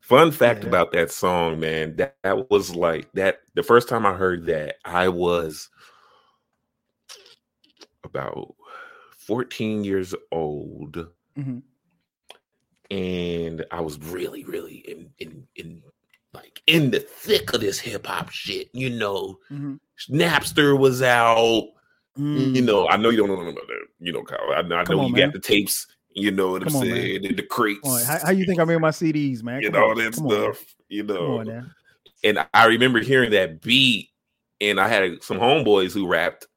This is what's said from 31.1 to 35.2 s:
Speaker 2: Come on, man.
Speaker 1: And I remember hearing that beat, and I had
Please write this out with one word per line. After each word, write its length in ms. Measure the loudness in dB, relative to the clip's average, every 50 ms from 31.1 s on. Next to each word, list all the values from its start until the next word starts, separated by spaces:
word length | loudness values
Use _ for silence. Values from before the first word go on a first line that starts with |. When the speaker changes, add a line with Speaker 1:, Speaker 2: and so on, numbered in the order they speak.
| -4
Speaker 2:
Come 160 | -4 -2 -2
on, 160 | -4 -4 -6
man. 240 | -8 -12 -12 -14 -18 -20 _ _ _ _ _ _ -20 _ _ 0
Speaker 1:
And 220 | 2 2 2 -2 2 6
I 140 | 6 6
remember 320 | 8 6 6 4 4 4 2
hearing 320 | 2 2 2 2 4 4
that 300 | 4 2 2 2 -4 -10 _
beat, 460 | 2 4 4 4 4 2 0 -4 _ _ _ _ _ _ _ _ _ _ _
and 200 | 0 0 2 4
I 80 | 4 4
had 340 | 4 2 2 0 -2 -6